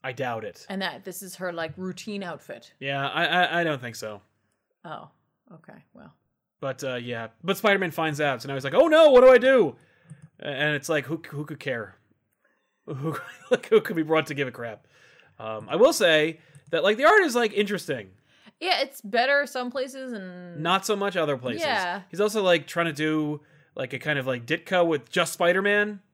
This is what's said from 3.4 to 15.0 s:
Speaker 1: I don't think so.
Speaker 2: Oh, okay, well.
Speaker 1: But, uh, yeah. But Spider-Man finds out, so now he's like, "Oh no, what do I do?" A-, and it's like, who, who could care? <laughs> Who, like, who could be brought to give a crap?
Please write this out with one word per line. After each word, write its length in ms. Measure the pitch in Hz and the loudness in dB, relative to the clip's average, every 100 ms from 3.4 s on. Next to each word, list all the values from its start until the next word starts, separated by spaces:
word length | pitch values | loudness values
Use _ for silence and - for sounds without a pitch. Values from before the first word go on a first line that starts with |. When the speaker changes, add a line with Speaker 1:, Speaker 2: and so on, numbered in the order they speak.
| 175 170 | 2 2
Speaker 1:
I 40 | |
don't 160 | 170 143 | 0 -2
think 160 | 120 110 | -6 -10
so. 260 | 110 101 _ _ _ _ _ _ | -12 -12 _ _ _ _ _ _
Speaker 2:
Oh, 260 | 170 156 - _ _ _ _ | -16 -16 -16 _ _ _ _
okay, 300 | 165 - - _ | -20 -20 -20 _
well. 220 | - - _ _ _ _ _ | -20 -20 _ _ _ _ _
Speaker 1:
But, 240 | 139 127 | -8 -6
uh, 100 | 139 | -6
yeah. 340 | 123 120 117 113 _ | -6 -8 -8 -10 _
But 140 | 170 190 | -6 0
Spider-Man 320 | 214 196 185 | 2 2 0
finds 300 | 147 160 151 | -2 -2 0
out, 200 | 147 127 | -2 -2
so 60 | 131 | -4
now 60 | |
he's 100 | 139 | -6
like, 100 | 135 | 0
"Oh 120 | 175 330 | 4 6
no, 220 | 311 311 | 8 8
what 120 | 254 | 10
do 60 | 254 | 10
I 80 | 254 | 8
do?" 380 | 254 269 165 - _ _ _ - - _ | 6 4 4 -2 _ _ _ -20 -20 _
A-, 60 | - | -10
and 280 | 135 151 147 | -4 -2 -2
it's 120 | 143 | -2
like, 160 | 156 131 | -4 -2
who, 140 | 160 - | -10 -10
who 160 | 143 | -12
could 160 | 151 143 | -10 -10
care? 360 | 143 120 101 _ _ _ _ _ | -6 -6 -8 _ _ _ _ _
<laughs> 460 | _ _ _ _ - | _ _ _ _ -14
Who, 300 | 139 151 147 - - - | -8 -6 -8 -12 -20 -2
like, 160 | - - | -2 4
who 120 | 220 | 2
could 160 | - 170 | 4 -4
be 80 | |
brought 240 | 156 160 143 | 0 0 0
to 60 | |
give 120 | 143 131 | -6 -6
a 60 | |
crap? 340 | 120 117 107 _ _ | -8 -14 -14 _ _